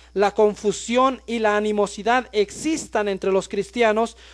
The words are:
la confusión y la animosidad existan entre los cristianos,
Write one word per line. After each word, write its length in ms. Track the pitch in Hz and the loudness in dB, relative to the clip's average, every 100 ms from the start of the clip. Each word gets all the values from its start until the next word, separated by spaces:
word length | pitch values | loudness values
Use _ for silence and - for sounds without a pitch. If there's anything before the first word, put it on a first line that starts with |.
| - | -8
la 200 | 190 202 | 0 0
confusión 840 | 208 208 196 208 - - 240 262 247 - | 4 2 2 -4 -4 -2 2 2 0 -6
y 140 | 233 | -2
la 180 | 214 208 | 0 2
animosidad 720 | 214 208 196 - 208 254 220 | 0 0 -2 -2 0 0 0
existan 800 | 208 196 - 294 320 214 220 202 | -2 -2 -4 -4 -4 -4 -2 -2
entre 220 | 190 190 | -2 0
los 180 | 190 - | 0 0
cristianos, 680 | 202 190 240 220 214 226 - - | -6 -6 0 2 2 -2 -6 -20